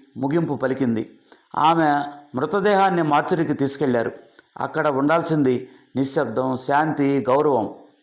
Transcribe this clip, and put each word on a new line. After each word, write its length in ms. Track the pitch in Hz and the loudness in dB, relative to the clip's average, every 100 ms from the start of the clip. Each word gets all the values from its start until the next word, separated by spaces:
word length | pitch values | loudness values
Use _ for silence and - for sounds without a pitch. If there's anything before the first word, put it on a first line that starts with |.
| - - | -16 -6
ముగింపు 360 | 139 170 147 | -2 0 -2
పలికింది. 640 | 135 131 131 127 110 - - _ - _ - | -2 -2 0 0 -2 -4 -14 _ -20 _ 0
ఆమె 480 | 151 165 156 143 143 - - 123 | 2 4 2 0 -2 -12 -10 -6
మృతదేహాన్ని 680 | 151 202 202 196 196 175 | -2 0 2 4 2 2
మార్చురీకి 500 | 151 147 147 175 156 | 2 2 2 0 0
తీసుకెళ్లారు. 580 | 143 135 - 143 120 110 - - _ _ - | -2 -2 -2 0 0 -2 -8 -18 _ _ -10
అక్కడ 300 | 139 160 151 | -6 -2 0
ఉండాల్సింది 840 | 135 143 165 160 156 131 123 - - _ 123 | 2 2 2 2 2 2 0 -4 -18 _ -4
నిశ్శబ్దం, 600 | 135 165 117 117 131 127 | -2 -2 -2 -2 -2 -4
శాంతి, 720 | 135 143 156 147 139 139 131 | 0 0 0 0 0 0 2
గౌరవం. 400 | 139 151 123 98 - - _ | 2 2 2 -2 -8 -20 _